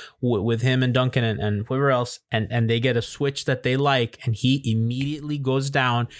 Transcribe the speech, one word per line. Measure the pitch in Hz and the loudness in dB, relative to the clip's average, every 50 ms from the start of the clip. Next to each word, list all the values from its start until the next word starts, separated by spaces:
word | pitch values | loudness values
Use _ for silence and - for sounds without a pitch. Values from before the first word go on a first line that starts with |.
| - - - _ | -20 -20 -8 _
w-, | - 123 117 101 95 | -2 0 0 2 2
with | 117 117 110 | 0 0 0
him | 123 131 127 131 127 | 2 2 2 2 2
and | 127 123 | 2 2
Duncan | 127 127 127 - 131 117 | 2 2 2 2 0 0
and, | 113 107 - | 0 0 -2
and | 101 107 104 101 110 | -2 -2 -2 -2 -2
whoever | - 131 135 143 139 | -2 -2 0 2 2
else, | 131 123 123 - - - _ _ | 2 2 0 -2 -6 -12 _ _
and, | - 110 110 101 | -2 -2 -2 0
and | - 120 117 113 | 0 0 2 2
they | 117 117 | 2 2
get | 120 131 120 | 2 2 0
a | 117 | 0
switch | 110 - - - 143 139 139 - - | -2 -4 -4 -4 -2 -2 -2 -2 -2
that | - 131 127 - | -2 -2 -2 0
they | 127 127 | 0 0
like, | - - 143 139 127 117 113 - - - | 2 2 2 2 2 0 -2 -4 -6 -4
and | 120 110 | -4 -2
he | - - 127 135 143 - 117 | 0 0 0 0 0 0 0
immediately | 110 113 113 117 123 127 135 143 151 147 147 147 151 | 0 2 0 0 -2 -2 -4 -4 -4 -6 -6 -6 -6
goes | 147 135 131 127 135 135 139 | -4 -2 0 0 0 -2 0
down | 139 143 131 127 120 120 120 - - - | 0 0 2 2 2 0 0 -2 -6 -12